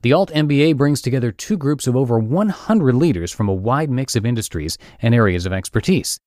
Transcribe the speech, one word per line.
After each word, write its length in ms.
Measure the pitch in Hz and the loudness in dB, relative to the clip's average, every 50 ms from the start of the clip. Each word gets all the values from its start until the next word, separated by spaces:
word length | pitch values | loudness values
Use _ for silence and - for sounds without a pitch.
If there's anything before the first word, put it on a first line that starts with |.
| - | 2
The 100 | 120 139 | 2 2
Alt 160 | 170 196 - 156 | 2 2 0 0
M 100 | 151 151 | -2 0
B 160 | 147 147 139 | 2 2 4
A 120 | 147 160 160 | 4 4 4
brings 280 | 127 143 143 147 135 | 2 2 2 2 0
together 300 | - 127 123 131 120 117 | -2 -2 -2 0 -2 -2
two 260 | - - - - 214 | -4 -6 -6 -4 -4
groups 300 | 185 139 139 151 131 - | -2 0 -2 -2 0 -2
of 80 | 131 120 | 0 0
over 240 | 131 139 120 120 113 | 0 0 2 0 0
one 300 | 110 110 135 180 214 214 | 0 0 0 0 0 -2
hundred 440 | 185 - - - 226 220 156 127 120 | -2 -4 -2 0 0 2 4 4 2
leaders 380 | 127 160 170 131 110 85 85 | 4 2 2 0 0 -4 -8
from 180 | - - 110 101 | -4 -2 -2 -2
a 40 | 95 | 0
wide 360 | 92 95 113 127 147 160 147 | -2 0 -2 0 0 -2 -2
mix 260 | 123 127 135 - - | -2 -4 -4 -2 -2
of 120 | 113 104 | -2 0
industries 500 | 120 123 113 107 - - 85 76 80 - - - - - - | 0 -2 -2 -4 -6 -8 -6 -6 -6 -8 -10 -14 -20 -12 -4
and 140 | - 117 120 | 0 2 4
areas 320 | 120 113 101 87 90 85 | 4 4 4 2 0 -2
of 60 | 95 92 | -2 -4
expertise. 680 | 95 - - - 113 - - 190 143 - - - - _ | -4 -6 -4 -4 -2 0 2 0 0 0 -4 -10 -10 _